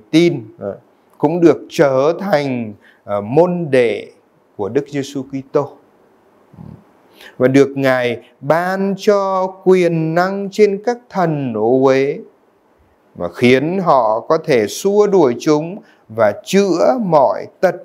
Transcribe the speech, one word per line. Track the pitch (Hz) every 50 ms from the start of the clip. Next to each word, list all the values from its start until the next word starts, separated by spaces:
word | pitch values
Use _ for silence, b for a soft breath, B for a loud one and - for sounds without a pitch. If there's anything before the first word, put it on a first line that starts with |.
| - _
tin, | 151 160 175 170 143 131 110 113 - -
ờ, | 104 101 98 - _ _ _ _ _ _ _
cũng | - - 147 170 180
được | 165 156 127 - - -
trở | - - 156 139 131 131 139 156 170 175
thành, | 196 196 160 143 143 139 127 120 117 107 104 - b b b b b
ờ, | 101 104 101
môn | 101 107 131 156 175 180 175 175 170 143
đệ | 131 127 120 110 101 104 - - - _ _ _ _ _ _ _ _
của | - 101 95
Đức | 113 143 143 -
Giêsu | 147 143 131 - - 139 131
Kitô. | - 139 135 131 _ - 147 143 143 - - _ _ _ _ _ _ _ _ _ _ _ _ _ _ _ - - - - - _ _ _ _ _ B B B B B B
Và | B 127
được | 127 135 139 135 135 139
Ngài | 135 135 131 127 127 123 120 117 - - _ _ -
ban | 135 139 151 175 180 185 190 190 196 196 196
cho | 196 - 214 202 202 196 190 190 185 185 190 - - -
quyền | 180 185 185 175 170 170 160 160 160 160
năng | 175 180 190 196 202 202 196
trên | 196 214 208 202 196 196 202
các | 240 240 240 _ _
thần | - 196 175 165 151 143 139 123 113
ô | 104 110 117 131 131 131
uế | 135 131 135 139 143 160 - - - _ _ _ _ _ _ _ _ _ _ _ _ _ _ _ _ _
và | - 87 85 -
khiến | - 123 120 127 131 143 160 185 196
họ | 175 170 147 131 113 107 110 117
có | - - 160
thể | 165 165 165 139 117 104
xua | 101 - - - 196 202 208 208
đuổi | 202 190 185 151 123 120 120
chúng | - 156 151 151 160 170 196 220 b b b b b b
và | 110 113 110 107 107 - -
chữa | - 185 196 202 190 165 175 202 233 254 254
mọi | 220 180 160 143 131 104 95 - 95 - _ -
tật | 190 180 175 180